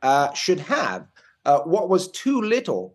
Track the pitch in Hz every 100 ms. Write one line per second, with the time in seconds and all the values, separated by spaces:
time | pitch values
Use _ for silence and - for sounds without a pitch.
0 | 131 139 143 - - 180 147 294 117 92
1 | - _ _ _ 135 143 160 202 185 185
2 | 185 - 262 269 214 247 254 101 92